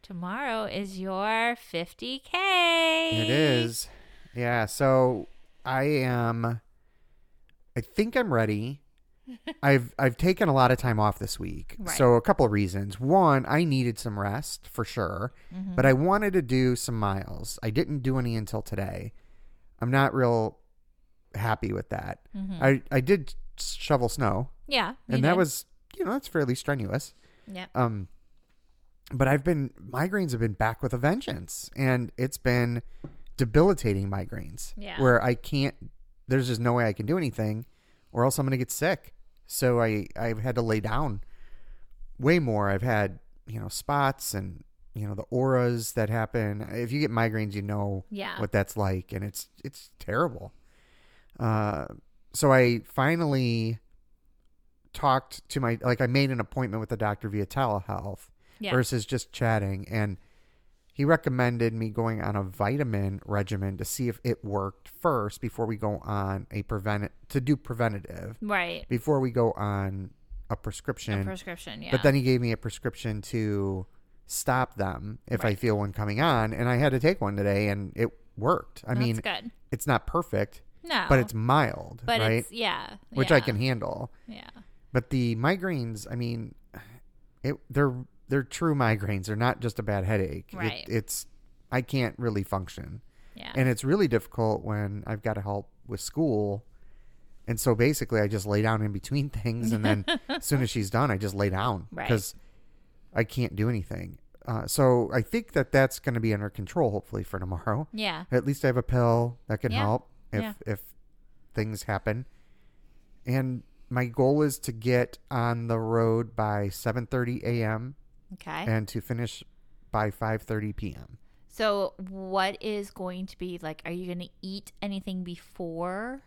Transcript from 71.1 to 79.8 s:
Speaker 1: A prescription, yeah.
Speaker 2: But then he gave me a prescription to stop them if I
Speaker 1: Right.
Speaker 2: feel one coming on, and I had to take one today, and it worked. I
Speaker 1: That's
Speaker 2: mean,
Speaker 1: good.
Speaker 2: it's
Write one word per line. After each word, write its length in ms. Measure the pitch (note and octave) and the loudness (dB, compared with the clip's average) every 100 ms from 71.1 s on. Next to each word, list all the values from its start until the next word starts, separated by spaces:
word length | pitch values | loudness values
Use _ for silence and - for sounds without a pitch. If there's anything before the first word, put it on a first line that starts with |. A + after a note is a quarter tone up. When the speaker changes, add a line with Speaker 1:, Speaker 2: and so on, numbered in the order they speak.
| G3 | -2
Speaker 1:
A 40 | G3 | -2
prescription, 560 | F#3 - E3+ - - | -6 -10 -12 -12 -14
yeah. 80 | - | -2
Speaker 2:
But 120 | - | 4
then 100 | C#3+ | 4
he 80 | C#3 | 4
gave 200 | B2+ B2+ | 4 2
me 100 | A#2+ | 2
a 60 | A2+ | -2
prescription 640 | A2+ - B2 - A#2 G#2+ | -4 -6 -8 -6 -6 -6
to 640 | G2 A#2 G#2+ G2+ G2 F#2+ F#2 - _ - - | -4 -2 0 0 0 -2 -6 -16 _ -20 -10
stop 480 | - - B2+ B2+ - | -4 0 0 0 -2
them 420 | G2 C2 G2 G#2+ - | -4 -4 -10 -12 -4
if 160 | A#2 | -2
I 60 | A#2 | 0
Speaker 1:
Right. 100 | G2+ | 0
Speaker 2:
feel 180 | A#2 G#2 | 2 2
one 120 | G2+ | 0
coming 280 | F#2+ G#2 G#2 | -4 -2 0
on, 320 | E3 B2+ A2 | 2 2 0
and 160 | A2 B2 | 0 0
I 60 | B2 | 4
had 160 | C#3+ | 4
to 80 | C3 | 4
take 200 | D#3 F#3+ | 2 2
one 160 | G2+ G2+ | 0 0
today, 340 | G2+ G2+ G#2 | 2 2 2
and 220 | G2+ G2 - | 0 -6 -2
it 140 | A#2 - - - | -4 -4 -20 -4
worked. 460 | A#2 F3 - - - | 0 0 -2 -14 -4
I 60 | |
Speaker 1:
That's 60 | B2 | 0
Speaker 2:
mean, 160 | A#2+ A2+ | 0 0
Speaker 1:
good. 320 | G#3 F3+ A#3 - - | -4 -6 -8 -16 -10
Speaker 2:
it's 160 | - | -6